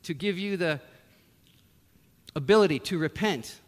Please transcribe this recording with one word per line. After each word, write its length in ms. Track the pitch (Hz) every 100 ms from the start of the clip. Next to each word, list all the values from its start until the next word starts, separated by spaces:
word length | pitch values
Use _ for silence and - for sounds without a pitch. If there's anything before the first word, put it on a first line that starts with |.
to 140 | - 147
give 240 | 202 180
you 180 | 202 190
the 220 | 175 143 - - - - - _ - - - _ _ - _ _ - 156
ability 440 | 135 214 196 139
to 180 | - 175
repent 640 | 156 - 208 143 - -